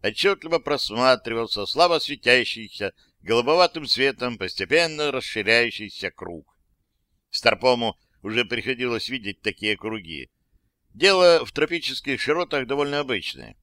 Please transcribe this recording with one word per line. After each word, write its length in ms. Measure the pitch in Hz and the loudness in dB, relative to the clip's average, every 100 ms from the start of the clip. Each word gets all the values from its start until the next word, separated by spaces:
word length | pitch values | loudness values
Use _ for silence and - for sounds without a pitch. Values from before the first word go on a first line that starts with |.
отчетливо 540 | 104 110 196 196 160 165 | -4 0 0 0 -2 -4
просматривался 1040 | 143 143 - 110 127 127 - 113 117 - | -2 -4 -2 2 4 4 0 -4 -4 -6
слабо 340 | 98 143 175 160 | -4 2 4 2
светящийся 920 | - 147 - 123 113 113 107 - 101 _ _ _ | -2 -2 4 4 4 -6 -12 -8 -8 _ _ _
голубоватым 640 | - 113 120 165 175 160 139 | 0 0 2 4 2 0 -4
светом 500 | - 135 127 123 113 | 0 0 0 -8 -6
постепенно 760 | 92 - 92 156 170 151 147 | -8 -6 0 0 0 -2 -4
расширяющийся 1000 | 131 - 110 101 117 117 - 104 - 95 | -4 -6 -4 2 4 2 -4 -12 -8 -10
круг. 480 | - 90 82 - _ _ _ _ _ _ _ _ | -8 -14 -14 -18 _ _ _ _ _ _ _ _
Старпому 680 | - 120 107 127 123 113 - _ _ | 0 0 2 2 2 0 -6 _ _
уже 220 | 98 110 | -6 -2
приходилось 640 | 117 117 107 123 123 117 107 | -2 -4 -4 -4 -4 -4 -6
видеть 320 | 127 101 98 | -8 -8 -6
такие 380 | 107 95 107 104 | -8 -4 -4 -4
круги. 520 | 110 110 82 78 62 _ _ _ _ _ _ | -6 -10 -12 -14 -16 _ _ _ _ _ _
Дело 500 | - 190 190 175 165 123 | 2 4 8 8 6 2
в 60 | |
тропических 680 | - 151 165 139 135 - 165 | -2 -2 -2 -6 -8 -6 -4
широтах 460 | - 156 175 147 123 | 0 0 0 -4 -2
довольно 340 | 139 143 143 | -2 0 -2
обычное. 560 | 139 110 - 64 58 - | -2 -4 -6 -12 -16 -20